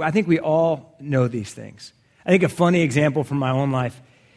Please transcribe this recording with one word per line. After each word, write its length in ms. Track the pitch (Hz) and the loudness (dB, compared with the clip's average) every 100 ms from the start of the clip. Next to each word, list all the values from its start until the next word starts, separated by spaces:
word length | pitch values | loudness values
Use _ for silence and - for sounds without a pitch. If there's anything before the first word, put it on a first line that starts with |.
I 80 | 156 | -2
think 180 | 185 175 | 0 0
we 120 | 160 | 0
all 560 | 156 160 165 147 - - | 2 0 2 -2 -8 -16
know 280 | 143 131 123 | -4 0 0
these 260 | 117 101 | -2 -10
things. 400 | - 107 - - _ _ _ - | -14 -18 -20 -20 _ _ _ 2
I 60 | |
think 100 | 185 | 2
a 80 | 170 | 2
funny 320 | - 175 180 | 2 2 2
example 420 | 160 131 151 143 | 2 2 2 0
from 140 | 131 139 | -2 -2
my 140 | 131 | -2
own 200 | 131 139 | -2 -2
life 300 | 131 123 - - _ _ | -2 -4 -8 -20 _ _